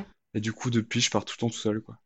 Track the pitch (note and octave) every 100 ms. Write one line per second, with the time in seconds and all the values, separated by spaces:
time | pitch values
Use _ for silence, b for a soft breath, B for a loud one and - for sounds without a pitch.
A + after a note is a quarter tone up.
0 | G3+ _ _ A2 A2 - B2 A2+ G#2+ A#2
1 | - G#2 - - A#2 - A2 A2 - -